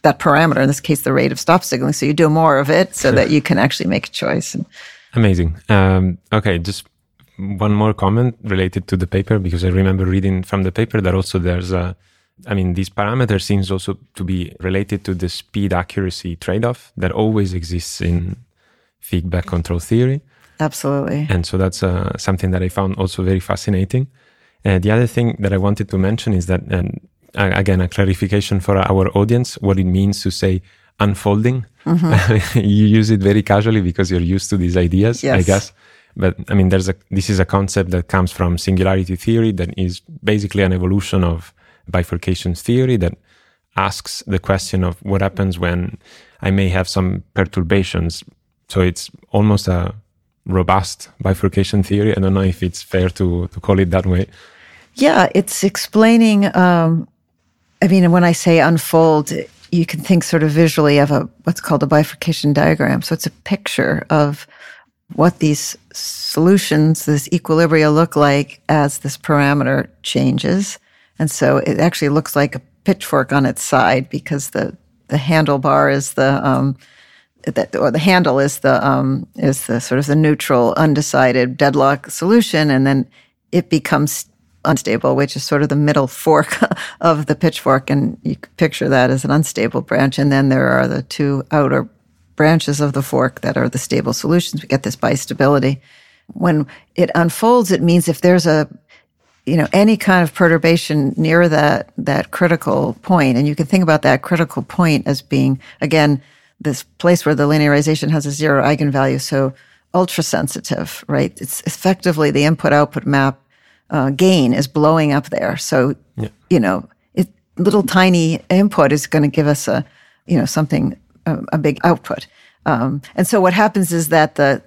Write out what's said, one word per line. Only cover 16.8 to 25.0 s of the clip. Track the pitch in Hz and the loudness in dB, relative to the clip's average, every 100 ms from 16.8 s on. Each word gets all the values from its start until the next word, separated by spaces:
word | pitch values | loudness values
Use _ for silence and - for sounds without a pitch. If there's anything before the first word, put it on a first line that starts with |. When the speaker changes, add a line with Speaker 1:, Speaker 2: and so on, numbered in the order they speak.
| _ - | _ -6
Speaker 2:
that | 92 | -4
always | - 107 110 95 | -2 0 0 -2
exists | 92 80 87 - - | -4 -6 -8 -8 -6
in | 85 87 90 92 _ _ _ _ _ _ | -2 -2 -4 -10 _ _ _ _ _ _
feedback | - 90 87 87 - | -6 -6 -4 -6 -4
control | 87 82 87 | -6 -4 -6
theory. | - 113 127 139 _ _ _ - | -2 0 0 -2 _ _ _ -6
Speaker 1:
Absolutely. | 156 - 143 139 - 143 151 | -6 -4 -4 -4 -4 -4 -2
Speaker 2:
And | 95 85 | -2 -2
so | 92 | -2
that's, | 95 - | -2 -2
uh, | 95 90 92 - | -4 -2 -4 -6
something | - 92 92 | -4 -2 -2
that | 92 | -2
I | 90 | -2
found | 101 95 98 | -2 -4 -2
also | 95 - | -4 -2
very | 92 95 | 0 -2
fascinating. | - 95 - 95 95 127 131 _ _ _ _ _ | -2 -6 -2 -2 0 -2 -4 _ _ _ _ _
Uh, | 107 95 | -2 0
the | 98 | 2
other | 113 | 2